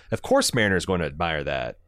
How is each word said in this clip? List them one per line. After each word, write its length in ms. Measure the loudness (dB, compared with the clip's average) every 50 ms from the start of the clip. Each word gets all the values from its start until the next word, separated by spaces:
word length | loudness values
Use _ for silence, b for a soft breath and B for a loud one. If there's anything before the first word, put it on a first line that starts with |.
| B B
Of 120 | -8 -6 0
course 280 | 2 2 2 4 2 2
Mariner 220 | 2 2 4 2 2
is 100 | 0 0
going 140 | 0 0
to 40 | -2
admire 380 | -2 -4 -4 -4 -2 -2 -2 -2
that. 340 | -4 -4 -4 -4 -6 -10 -12 _